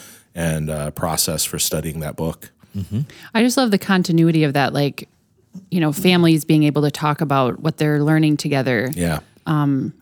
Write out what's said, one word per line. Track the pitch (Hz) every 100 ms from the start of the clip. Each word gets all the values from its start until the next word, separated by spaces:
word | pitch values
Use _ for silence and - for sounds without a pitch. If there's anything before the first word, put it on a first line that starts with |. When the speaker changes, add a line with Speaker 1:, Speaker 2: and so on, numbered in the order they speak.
| - - _
Speaker 1:
and, | 87 82 78 78
uh, | 76 73
process | - 85 78 - 78
for | - 78
studying | - 80 78 76
that | 73 65
book. | 82 - - _ _ 98
Speaker 2:
Mm-hmm. | 92 104 147 - -
Speaker 3:
I | 226
just | 247 254
love | 247
the | 196
continuity | - 190 175 165 165 160
of | 151
that, | 139 131
like, | 147 143 - - _ _ _ _ - -
you | 175
know, | 151
families | 143 190 180 165 160
being | - 156
able | 147 143
to | 147
talk | - 151 147
about | 151 139 123 -
what | 160 -
they're | 151 147
learning | 147 156 156 147
together, | 147 139 131 117 127
Speaker 1:
Yeah. | - 85 76 - _ -
Speaker 3:
um, | 151 143 135 147 -